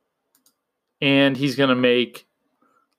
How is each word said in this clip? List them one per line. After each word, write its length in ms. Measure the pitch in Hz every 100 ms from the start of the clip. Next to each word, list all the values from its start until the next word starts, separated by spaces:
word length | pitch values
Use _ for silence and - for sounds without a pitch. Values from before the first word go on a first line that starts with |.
| _ _ _ _ _ _ _ _ _ _
And 340 | 143 139 139 131
he's 200 | 139 123
gonna 200 | 139 123
make 500 | 127 123 117 - - _ _ _ _ _ _